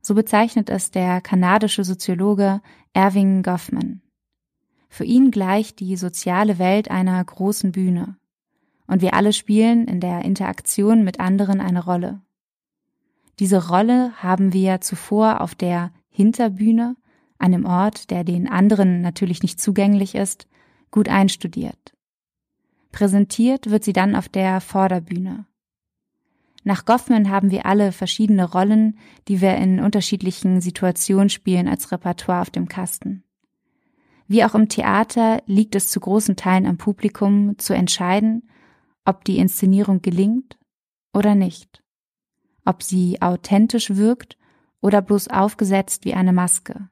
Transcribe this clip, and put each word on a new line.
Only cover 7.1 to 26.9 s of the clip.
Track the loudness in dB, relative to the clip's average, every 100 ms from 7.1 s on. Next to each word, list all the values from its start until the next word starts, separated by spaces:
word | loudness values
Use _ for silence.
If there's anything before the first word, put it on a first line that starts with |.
| -2
großen | -4 -4 -4 -2 -4
Bühne. | -2 -2 -2 -6 -14 _ _ _ _ _ _ -4
Und | 0
wir | 2
alle | 2 2
spielen | 0 0 2 4 2 0
in | -4
der | -4 -4 -4
Interaktion | -2 -4 -6 -6 0 2 4
mit | 2 -2
anderen | -2 0 0 0
eine | -2 -4
Rolle. | -2 -4 -4 -10 _ _ _ _ _ _ _ _ _ _ _ -4
Diese | 0 0 2
Rolle | 2 4 2 0 -4
haben | -2 0 2
wir | 2 0 -2
zuvor | -6 -10 -2 2 2 0
auf | -6
der | -6 -4 -4 -6 _ _
Hinterbühne, | 2 2 2 -2 0 2 2 0 -6 _ _ _ _
einem | 0 2
Ort, | 0 0 0 -4 -8
der | -6
den | -4 -4 -2
anderen | 2 2 4 2 2
natürlich | -2 -4 -4 -2
nicht | -4 -4
zugänglich | -2 0 2 2 0
ist, | -4 -6 -8 -18 _ _ _ _
gut | -2 2
einstudiert. | 2 2 0 -10 -8 -10 -12 -20 _ _ _ _ _ _ _ _ _ _
Präsentiert | -2 0 2 0 0 0 0 0
wird | 0
sie | 0
dann | 0 0
auf | 0 -4
der | -2 -2 -2
Vorderbühne. | -4 0 0 -2 -4 -8 -6 -10 -16 _ _ _ _ _ _ _ _ _ _ _
Nach | -4 -4
Goffman | 0